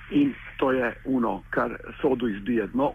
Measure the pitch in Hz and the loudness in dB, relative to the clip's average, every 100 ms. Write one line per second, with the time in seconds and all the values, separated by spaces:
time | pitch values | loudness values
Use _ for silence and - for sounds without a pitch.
0 | - 143 143 - - - 135 131 120 - | 0 4 4 2 -10 -2 2 2 0 -4
1 | 131 131 110 95 - - 120 120 - - | -2 0 0 -2 -2 -2 -2 -4 -10 -2
2 | 143 127 120 101 101 117 98 120 143 | 0 2 0 -2 0 0 0 0 0